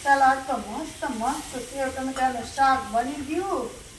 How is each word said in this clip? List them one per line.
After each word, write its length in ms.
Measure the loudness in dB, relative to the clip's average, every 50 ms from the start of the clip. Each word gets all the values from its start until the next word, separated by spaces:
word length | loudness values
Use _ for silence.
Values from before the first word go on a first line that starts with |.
| 6
ચાલો, 180 | 4 6 6
આજ 160 | 8 6 6
તો 340 | 4 0 -4 -4 -4 -4 -6
મસ્ત 340 | -6 -6 -8 -8 -8 -6 -4 -4
મસ્ત 480 | -2 -2 -2 -2 -2 -2 -6 -8 -8
સેવ 320 | -8 -8 -8 -4 -4 -4 -4
ટમેટાનું 540 | -2 -4 -4 -4 -2 0 0 0 0 -2 -6
શાક 480 | -8 2 4 6 6 6 4 0 0
બની 440 | 0 0 0 0 -4 -6 -6 -4 -2
ગયું 500 | -2 -2 -2 -2 -2 -4 -6 -8 -14 -18 -18 -20